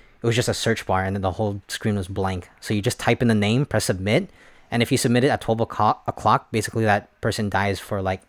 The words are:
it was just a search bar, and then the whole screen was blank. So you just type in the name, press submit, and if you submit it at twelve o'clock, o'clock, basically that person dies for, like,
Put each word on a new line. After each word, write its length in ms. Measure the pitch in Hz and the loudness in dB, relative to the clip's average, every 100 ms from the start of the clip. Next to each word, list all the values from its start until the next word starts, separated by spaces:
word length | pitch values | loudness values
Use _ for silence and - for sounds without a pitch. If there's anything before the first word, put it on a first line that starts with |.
| - _ | -20 _
it 40 | 117 | 0
was 100 | 113 | 0
just 140 | 120 | 0
a 40 | |
search 320 | 107 117 110 - | 0 -2 -2 0
bar, 160 | 92 | 0
and 120 | 95 98 | 0 -2
then 60 | |
the 120 | 95 | -2
whole 280 | 90 107 101 - | -2 -2 -4 -8
screen 280 | - 110 104 | -6 -2 -2
was 120 | 92 | -2
blank. 420 | 98 95 92 - - | -2 -2 -4 -8 -10
So 140 | - | -4
you 80 | 107 | -2
just 180 | 123 - | -2 -2
type 220 | - 120 | 0 2
in 60 | 117 | 2
the 80 | 107 | 4
name, 300 | 104 120 147 | 2 2 0
press 200 | 107 - | -2 -2
submit, 440 | 92 98 135 294 - - - _ | -2 0 0 0 -10 -20 -20 _
and 100 | 120 | -2
if 80 | 117 | 0
you 60 | 127 | 2
submit 240 | 127 123 | 2 2
it 60 | 139 | 2
at 120 | 110 | 0
twelve 180 | - 113 | 0 -2
o'clock, 420 | 113 - 110 - - | -2 2 2 2 -4
o'clock, 460 | - 107 127 - | -2 2 2 2
basically 340 | 113 - 117 107 | -4 -2 0 2
that 240 | 104 - _ | 2 0 _
person 280 | 117 107 104 | -4 -2 -2
dies 300 | 95 101 95 | 0 0 -2
for, 220 | - 101 | -6 -4
like, 200 | 95 95 | -2 -4